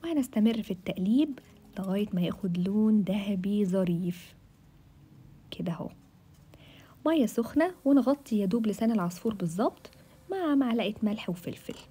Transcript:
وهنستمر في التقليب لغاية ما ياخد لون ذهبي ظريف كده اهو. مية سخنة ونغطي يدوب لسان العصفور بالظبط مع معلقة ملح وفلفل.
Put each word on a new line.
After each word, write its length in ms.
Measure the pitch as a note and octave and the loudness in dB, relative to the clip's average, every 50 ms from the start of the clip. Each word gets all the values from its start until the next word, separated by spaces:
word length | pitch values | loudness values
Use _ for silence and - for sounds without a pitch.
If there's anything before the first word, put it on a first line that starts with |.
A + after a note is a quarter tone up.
| - | -4
وهنستمر 580 | E4 E4 D4 B3+ - - A3+ G#3 A3+ A3+ A3 | -2 0 0 -2 0 0 2 2 2 2 0
في 100 | G3 - | -4 -6
التقليب 680 | G3 F3+ - - F3 - F#3 G3 A3+ C4 D#4 D#4 C4 - - - - - - - - - | -8 -8 -6 -8 -6 -4 0 2 4 2 2 2 -2 -10 -14 -20 -20 -20 -20 -14 -10 -8
لغاية 280 | F#3+ F#3+ F#3+ G3+ G#3 G#3 - | -4 -2 -2 -2 -2 -2 -2
ما 80 | F3+ | -2
ياخد 360 | F3 E3 E3+ - - F#3+ F3 F3+ | -2 -2 -2 -4 -4 -4 -2 -2
لون 440 | F3 F#3+ G3 G#3+ G#3+ A3 A3 G#3+ | -2 0 2 2 4 4 4 4
ذهبي 640 | G3 F3+ F#3+ G#3 G3 G3+ G3+ F#3+ F3+ G3 G3+ G#3 G#3 | 2 2 -2 -2 -2 -2 -4 -2 -2 -2 0 0 0
ظريف 680 | F#3 F3+ G3 F#3 F3 F3 E3+ F#3 F3 F3 - - - - - _ - - _ - - - - - - - - - - - - - - - - - - | 0 2 0 2 0 0 -2 -2 -4 -6 -8 -12 -20 -20 -20 _ -20 -20 _ -20 -20 -20 -20 -20 -20 -20 -20 -20 -20 -20 -20 -20 -20 -20 -20 -20 -20
كده 200 | - - F3 F3 | -12 -8 -6 -6
اهو. 180 | E3+ - - - - - - _ _ _ _ - - - - _ - - - - - - - - - - - | -6 -6 -8 -12 -12 -16 -20 _ _ _ _ -20 -20 -20 -20 _ -20 -20 -20 -20 -20 -20 -20 -20 -20 -4 0
مية 200 | D4+ E4 D#4+ B3 | 2 4 4 2
سخنة 460 | G#3 - - A#3 A3+ - C#4+ D#4+ F#4 F4+ - - | 2 2 -2 -4 0 2 2 2 2 0 -2 2
ونغطي 560 | C4+ C#4+ C#4 A#3 B3 C#4+ C#4+ - - A#3 G#3 | 4 6 6 6 4 2 0 0 -2 0 0
يدوب 260 | G3+ F#3+ G3+ A#3+ A3+ G#3+ | 2 2 2 2 0 0
لسان 240 | G3 - A3+ A3+ | 0 2 0 2
العصفور 420 | A#3 G#3 F3 F3 F3 - - A3+ A3 | 2 2 0 -2 -4 -4 -6 -6 -4
بالظبط 560 | G3 F#3+ E3 D#3+ F3+ A#3 E4+ - - - - - - - - - - - - | -2 -4 -4 -2 0 0 0 -2 -4 -20 -20 -20 -20 -20 -20 -20 -20 -12 -8
مع 240 | F#4+ F#4+ F4+ D#4 C#4+ | -6 -4 0 2 2
معلقة 380 | C#4 C4+ A#3+ A3+ A#3+ G3+ G3 G#3+ - A3 | 2 2 2 0 0 -2 -2 -2 -2 -2
ملح 260 | G#3 G#3 G#3+ - - | -2 -2 -2 -6 -8
وفلفل. 460 | F3 E3 - - - - - - - - - - | -8 -6 -8 -10 -12 -10 -14 -16 -16 -16 -18 -20